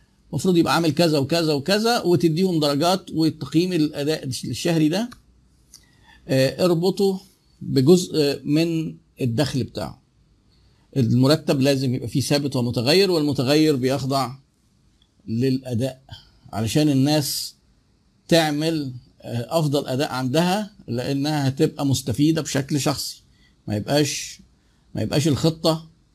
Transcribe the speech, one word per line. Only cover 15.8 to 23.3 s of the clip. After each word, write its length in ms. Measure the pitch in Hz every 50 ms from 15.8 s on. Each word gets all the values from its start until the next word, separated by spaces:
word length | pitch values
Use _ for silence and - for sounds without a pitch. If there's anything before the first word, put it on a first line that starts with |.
| 127 131 - - _ - - - - _ _ _ - - -
علشان 360 | 101 113 107 - 160 151 151
الناس 640 | 139 135 131 147 151 151 143 139 - - - - - _ _ _ _ _ _ _ _ _ _ _ _ _ _
تعمل، 680 | - 165 165 160 156 147 147 156 165 165 156 143 135 127 123 - _ _ _
آه، 380 | - 117 123 117 117 - - 170
افضل 280 | 156 147 135 - -
اداء 240 | - 131 127 151 -
عندها، 600 | - 127 131 127 123 156 175 180 185 214 214 196 - - -
لانها 600 | - 117 120 - - 143 139 139 151 156 147 139
هتبقى 380 | 131 135 143 160 156 - - 147
مستفيده 560 | 139 131 - - - 104 - 147 160 160 160
بشكل 380 | 139 - - 135 135 - 160 143
شخصي. 440 | 131 - 139 - - - - - _ _